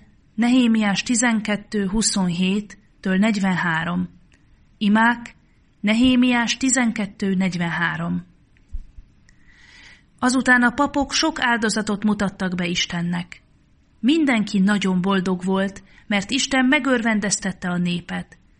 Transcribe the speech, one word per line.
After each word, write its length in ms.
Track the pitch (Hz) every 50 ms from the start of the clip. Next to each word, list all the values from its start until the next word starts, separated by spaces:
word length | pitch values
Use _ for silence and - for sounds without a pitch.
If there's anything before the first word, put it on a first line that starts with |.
| - - _ _ _ _ _
Nehémiás 680 | - 226 240 247 262 247 233 226 220 214 202 196 - -
tizenkettő 840 | - 247 226 - 247 226 214 208 - 208 202 208 - - 214 196 185
huszonhéttől 1300 | 190 220 208 - - 208 185 180 170 170 185 185 190 214 208 - - - _ _ _ _ - 196 185 190
negyvenhárom. 920 | 202 226 220 202 190 190 185 165 - 175 160 160 165 170 175 180 185 - - - _ _ _ _ _ _ _ _ _ _ _ -
Imák, 580 | 220 202 208 226 226 233 240 240 - - - _ _ _ _ _ _ _ _ _
Nehémiás 760 | - 208 220 226 247 262 254 247 247 254 247 240 233 226 - -
tizenkettő 760 | - 262 247 262 247 226 214 - 208 190 - - 208 196 190
negyvenhárom. 920 | 185 190 185 175 175 175 170 165 165 175 165 156 160 170 170 175 175 175 - _ _ _ _ _ _ _ _ - - - - - - - _ _ _ _ - - _ - - - - - - - - - - - - _ _ _ -
Azután 440 | - 247 247 269 240 254 254 247 240
a 80 | 240
papok 400 | 240 - 285 277 - 285 277 277
sok 260 | - - - 320 311 -
áldozatot 640 | - 247 240 233 214 220 202 220 214 214 208 202 202
mutattak 520 | 214 208 208 208 185 - - 196 185 180
be 100 | 180 180
Istennek. 760 | 175 180 170 - - - 175 170 170 175 175 175 - - - _ _ _ _ _ _ _ _ _ _ _ _
Mindenki 600 | - 226 302 330 311 269 247 220 208 214 - 202
nagyon 420 | 185 202 208 202 196 190 185 180
boldog 420 | 175 196 196 190 180 190 185 180 180
volt, 400 | 190 190 190 196 202 202 - - - - - - -
mert 240 | 220 202 196 -
Isten 340 | - 269 247 - 269 262 254
megörvendeztette 1040 | 254 277 302 240 269 254 240 226 233 220 208 196 202 185 - - 196 180 - - 180
a 80 | 180 175
népet. 600 | 180 175 175 175 175 - 185 180 175 - - - _ _ _